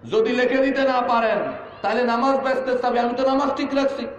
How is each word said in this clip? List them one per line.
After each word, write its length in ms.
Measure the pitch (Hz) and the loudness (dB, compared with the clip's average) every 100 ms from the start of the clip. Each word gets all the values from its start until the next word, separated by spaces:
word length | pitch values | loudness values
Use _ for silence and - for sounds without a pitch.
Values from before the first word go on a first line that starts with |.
| 117 | 0
যদি 220 | 214 233 | 0 2
লিখে 260 | 247 254 269 | 2 2 2
দিতে 260 | 269 269 | 2 2
না 180 | 269 254 | 2 0
পারেন, 360 | 240 233 226 202 - - - - | 2 2 2 0 -2 -8 -14 -6
তাহলে 220 | 196 226 | -4 0
নামাজ 360 | 240 233 269 269 | 0 2 2 2
বেহেশতের 420 | 262 262 262 247 | 0 -2 0 0
চাবি, 180 | 247 233 | 0 0
আমি 140 | 240 240 | 0 0
তো 100 | 269 | 2
নামাজ 300 | 269 277 269 | 2 0 -2
ঠিক 120 | 277 | -2
রাখছি। 340 | 277 269 - 233 | 0 0 -2 -8